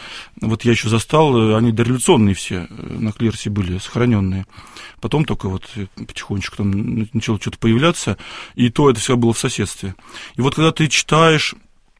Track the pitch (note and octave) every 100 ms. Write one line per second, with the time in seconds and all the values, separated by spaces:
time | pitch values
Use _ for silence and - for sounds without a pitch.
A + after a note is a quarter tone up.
0 | - - - - A2 A2+ A#2+ A2+ A2 A2+
1 | - D#3 D3+ A#2+ A2 G#2+ A#2 A2+ A#2 B2+
2 | - D3+ G#2 F#2+ - F#2 F2 G#2 - -
3 | A2+ - A2+ - G#2 G#2 F2+ F2+ - -
4 | B2 G#2+ F#2+ F#2+ F#2+ - - - - -
5 | A#2+ D3 D#3 A2 G2+ F#2+ - G#2 F#2+ -
6 | - - - G2+ - - G2+ G2 A2+ A#2+
7 | G#2+ A#2 A2+ G#2 - - A#2 A2+ D#3+ E3+
8 | - F#2+ - - - - A#2+ C3 C#3+ A#2
9 | - B2 A#2 A2+ C3 - G2+ - F#2+ -
10 | - - - - C3 D3 D#3+ - D#3 -
11 | - D3+ E3 D3+ - - _ _ _ _